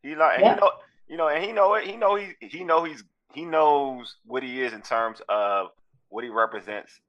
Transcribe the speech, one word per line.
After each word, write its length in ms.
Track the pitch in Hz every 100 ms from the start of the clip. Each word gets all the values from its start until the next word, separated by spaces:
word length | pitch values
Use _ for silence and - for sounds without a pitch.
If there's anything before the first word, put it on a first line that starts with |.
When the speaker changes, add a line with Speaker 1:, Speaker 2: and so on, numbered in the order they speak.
Speaker 1:
He 140 | - 156
like, 220 | 156 104
and 80 | 202
Speaker 2:
Yeah. 100 | -
Speaker 1:
he 60 |
know, 100 | 208 - - _ -
you 100 | 165
know, 100 | 160
and 140 | 151
he 80 | 196
know 220 | 220 196 214
it. 100 | 190
He 80 | 226
know 180 | 208 202
he, 180 | 196 170
he 240 | 107 160
know 200 | 180 165
he's, 200 | 165 143 - _ _
he 120 | 143 170
knows 680 | 160 156 143 139 127 117 - 110
what 180 | 127
he 180 | 127 127
is 120 | 127
in 80 | 110
terms 400 | - 113 113 110 -
of 380 | 104 101 98 92 _ _ _ _
what 140 | 107
he 60 | 120
represents 720 | 110 113 110 98 104 - _